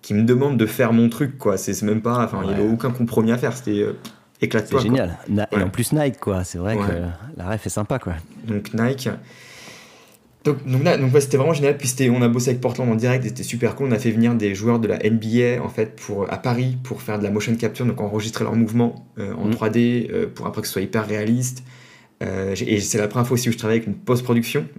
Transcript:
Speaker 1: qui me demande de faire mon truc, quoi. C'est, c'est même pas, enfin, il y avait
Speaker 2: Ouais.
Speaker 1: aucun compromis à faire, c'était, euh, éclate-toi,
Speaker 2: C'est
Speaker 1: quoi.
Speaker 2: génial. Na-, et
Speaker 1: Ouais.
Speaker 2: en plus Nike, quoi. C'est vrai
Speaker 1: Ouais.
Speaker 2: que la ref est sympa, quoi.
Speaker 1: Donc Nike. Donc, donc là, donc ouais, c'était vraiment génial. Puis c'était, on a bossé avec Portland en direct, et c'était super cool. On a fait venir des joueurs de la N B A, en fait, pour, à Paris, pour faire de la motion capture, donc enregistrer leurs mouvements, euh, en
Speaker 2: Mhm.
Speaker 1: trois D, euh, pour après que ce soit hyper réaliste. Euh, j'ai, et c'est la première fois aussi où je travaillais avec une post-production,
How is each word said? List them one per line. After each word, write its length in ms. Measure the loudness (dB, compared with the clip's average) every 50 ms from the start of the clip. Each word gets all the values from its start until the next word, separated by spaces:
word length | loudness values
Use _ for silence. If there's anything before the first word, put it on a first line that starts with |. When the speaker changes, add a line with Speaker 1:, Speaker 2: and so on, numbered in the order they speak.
| -6
Speaker 1:
qui 100 | 0 2
me 80 | 2 4
demande 340 | 4 4 4 4 2 4 2
de 80 | 2 2
faire 260 | 2 0 2 4 4
mon 160 | 4 4 4
truc, 280 | 2 0 -2 -2 -4 -2
quoi. 200 | 0 0 0 0
C'est, 160 | -2 -4 -4
c'est 100 | -2 0
même 160 | 0 0 0
pas, 220 | 0 0 0 0 0
enfin, 160 | -2 -2 -4 -2
il 60 | -2
y 40 | 0
avait 100 | 2 2
Speaker 2:
Ouais. 80 | 2 2
Speaker 1:
aucun 160 | 2 0 -4
compromis 400 | 0 0 -2 0 2 2 2 4
à 60 | 2 2
faire, 180 | 0 -2 -4 -4
c'était, 240 | -4 -2 0 0
euh, 120 | 0 -2 -2 -6 -12 -18 -18 -18 _ _ _ _
éclate-toi, 400 | -4 0 0 0 0 2 0 0
Speaker 2:
C'est 60 | 2 2
Speaker 1:
quoi. 100 | 2 2
Speaker 2:
génial. 200 | 0 -2 -4 -8 -6 -2
Na-, 180 | 0 0 0 0
et 60 | 0 0
Speaker 1:
Ouais. 60 | 0
Speaker 2:
en 60 | 0
plus 240 | -2 -2 -2 0 0
Nike, 260 | 2 2 0 -2 -2
quoi. 240 | -4 -2 -2 -2 -2
C'est 140 | -4 -6 -6
vrai 160 | -4 -2 -2
Speaker 1:
Ouais. 100 | 0 0 -2
Speaker 2:
que 60 | -2 -2 -4 -6 -6 -8 -12 -16 -14 -10
la 120 | -6 -6
ref 160 | -6 -4 -6
est 40 | -6
sympa, 280 | -4 -4 -2 -2 -4 -4
quoi. 140 | -2 -6 -8 -8 -10 -14 -20 -14 -8 -4
Speaker 1:
Donc 260 | -4 -4 -4 -4 -2
Nike. 360 | -2 0 0 -2 -2 -4 -6 -6 -6 -12 -20 -20 -20 -20 -20 -20 -20 -20 -20 -20 -20 -20 -20 -20 -20 -20 -20 -20 _ _ _ _ _ _
Donc, 240 | 0 0 0 -2 0
donc 160 | 0 2 4
là, 140 | 4 4 4
donc 160 | 4 6 6
ouais, 80 | 6
c'était 160 | 4 6 2 2
vraiment 160 | 4 4 2
génial. 240 | 4 2 2 2 2
Puis 100 | -2 -4
c'était, 220 | 0 2 4 4
on 140 | 4 4 4
a 40 | 2
bossé 220 | 2 2 2 0
avec 120 | 0 0
Portland 280 | 0 -2 -2 0 0 0
en 60 | 2
direct, 280 | 2 2 2 2 2 0
et 40 | -4
c'était 160 | -6 -8 -8
super 320 | -6 -4 -2 0 -2 0
cool. 140 | 0 0 0
On 20 |
a 80 | 0 2
fait 100 | 2 2
venir 240 | 4 4 4 4 4
des 220 | 4 2 0 0
joueurs 240 | 0 2 2 2 2
de 80 | 2 0
la 180 | 0 2 2
N 140 | 2 2 2
B 60 | 0 2 2 2 4 4 2 0
A, 40 | -4
en 60 | -6
fait, 260 | -2 -2 -4 -4 -4
pour, 300 | -14 -10 -6 -4 -4 -2 -4 -4
à 40 | -4
Paris, 400 | 0 0 0 2 0 0 -2 -4
pour 220 | -6 -8 -10 -10 -6
faire 160 | -6 -4 -2
de 40 | -2
la 60 | 0
motion 240 | 0 -2 0 0 -2
capture, 300 | 0 0 -4 -4 -2 -2
donc 160 | -2 -2 -2
enregistrer 420 | -4 -2 -2 -4 -4 -4 -4 -4 -4
leurs 120 | 0 2
mouvements, 500 | 2 2 2 2 2 2 2 0 -6 -18 -18 _ -10
euh, 120 | -8 -8 -6
en 100 | -4 -2
Speaker 2:
Mhm. 60 | -2
Speaker 1:
trois 180 | -2 0 0 0
D, 400 | 2 2 2 4 2 0 -2 -2
euh, 140 | -2 -2 -2
pour 220 | -4 -6 -8 -8 -6
après 140 | -6 -6
que 60 | -8 -4
ce 60 | -4
soit 80 | -4
hyper 260 | -4 -2 -2 -4 -2 -2
réaliste. 560 | -4 -2 0 2 2 2 0 -2 -6 -10 -16 -18 -20 -20 -20 -20 -20 -20 _ _ _ _ -6
Euh, 320 | -6 -4 -4 -2 -4 -2
j'ai, 180 | -2 0 0 2
et 60 | 0
c'est 180 | 0 0 0 0
la 100 | 0 0
première 200 | 0 0 0 2
fois 80 | 2
aussi 140 | 0 2 0
où 20 |
je 60 | -2 0
travaillais 220 | 0 0 0 2
avec 60 | 0 -2
une 80 | -6 -6
post-production, 680 | -2 0 0 0 2 2 2 2 2 0 -2 -4 -4 -4 -10